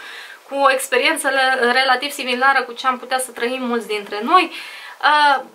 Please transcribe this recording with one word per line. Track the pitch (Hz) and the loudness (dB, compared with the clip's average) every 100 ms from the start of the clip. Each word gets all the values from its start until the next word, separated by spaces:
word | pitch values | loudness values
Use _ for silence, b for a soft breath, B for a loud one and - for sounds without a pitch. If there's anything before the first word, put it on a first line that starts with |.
| B B B B - | B B B B -8
Cu | |
o | 277 277 | 2 4
experiență | 262 - 247 294 320 277 | 4 0 0 2 0 0
le-, | 269 262 262 240 | 2 2 2 2
relativ | 247 262 254 285 | 2 2 2 0
similară | 277 254 247 269 269 | -6 -4 0 2 2
cu | 247 | -2
ce | 233 262 | -4 -2
am | 254 | -4
putea | 254 254 | -2 -4
să | 254 | -4
trăim | - 240 262 | -4 -4 -2
mulți | 247 240 208 | -2 -2 -2
dintre | 208 202 208 | -6 -6 -6
noi. | 240 359 330 B B B B - | 2 2 2 B B B B -2
Uh, | 285 302 294 262 - | 2 4 4 2 -2